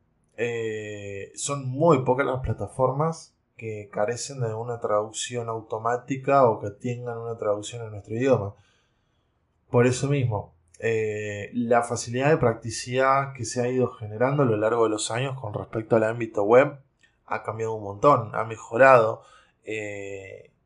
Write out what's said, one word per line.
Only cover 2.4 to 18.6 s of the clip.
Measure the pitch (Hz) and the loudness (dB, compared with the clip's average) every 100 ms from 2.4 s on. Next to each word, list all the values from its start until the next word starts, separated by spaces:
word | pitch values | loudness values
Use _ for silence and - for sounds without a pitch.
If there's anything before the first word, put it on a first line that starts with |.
plataformas | 127 107 101 - 131 139 160 160 - _ _ - | -4 -4 -6 -2 0 0 -2 -4 -14 _ _ -14
que | 110 107 104 | -10 -10 -8
carecen | - 104 120 - 139 | -4 -4 -4 -8 -6
de | 117 | -6
una | 110 120 117 | -6 -8 -6
traducción | 110 104 110 - - 123 117 | -2 -2 -2 -8 -8 -8 -6
automática | 113 107 110 110 120 - 135 131 139 | -8 -8 -6 -4 -4 -4 -6 2 6
o | 123 104 | 6 4
que | 104 | -4
tengan | 101 123 120 120 117 | -8 -8 -8 -8 -8
una | 117 113 | -8 -4
traducción | 104 104 104 120 | -2 -2 -4 -12
en | 110 | -12
nuestro | 107 - 113 | -12 -8 -2
idioma. | 135 117 98 - _ _ _ _ _ _ _ _ _ _ _ | 2 2 0 -10 _ _ _ _ _ _ _ _ _ _ _
Por | 123 123 | 4 4
eso | 123 139 | 4 0
mismo, | 143 117 104 - _ _ - | 0 0 -2 -6 _ _ -6
eh, | 113 113 107 104 104 104 101 | -2 0 0 -4 -6 -8 -8
la | 120 117 117 | -4 2 2
facilidad | 117 117 - 123 139 | 2 -4 -4 0 2
de | 156 | 4
practicidad | 120 113 117 110 - 127 135 135 135 | 2 0 -6 -10 -4 0 2 2 0
que | 135 110 | -6 -6
se | 123 | -2
ha | 120 | 0
ido | 127 123 | 0 0
generando | - 107 107 123 147 | -2 -10 0 0 2
a | 131 | 2
lo | 104 | 2
largo | 107 117 | 2 4
de | 110 | 2
los | 107 - | 2 -2
años | 113 139 131 | -4 -4 -6
con | 107 | -8
respecto | 104 95 117 110 113 | -8 -6 -6 2 2
al | |
ámbito | 110 117 113 - | 2 0 -4 -2
web | 101 123 143 147 _ _ _ _ | 6 6 6 0 _ _ _ _
ha | - 110 | -8 -8
cambiado | - 110 113 | -6 -6 -6
un | 110 | -6
montón, | 101 101 147 135 104 | -8 2 4 4 2
ha | - | -6
mejorado. | 110 113 | -6 -8